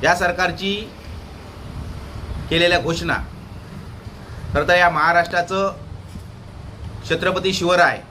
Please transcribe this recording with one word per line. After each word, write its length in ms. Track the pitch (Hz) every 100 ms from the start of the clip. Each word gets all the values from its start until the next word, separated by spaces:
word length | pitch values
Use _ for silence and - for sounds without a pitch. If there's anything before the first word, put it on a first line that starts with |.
या 120 | 143 175
सरकारची 580 | 180 175 180 165 190 202 214 - - - - - - - - - - - - - - - -
केलेल्या 300 | 165 175 175
घोषणा, 360 | 151 165 165 117 - - - - - - - - - - - - -
खरं 140 | - 160
तर 80 | 180
या 140 | 175
महाराष्ट्राचं 840 | 156 160 175 170 180 170 190 196 165 - - - - - - - - - - - - -
छत्रपती 440 | 160 180 185 190
शिवराय 480 | 185 175 180 156 110 -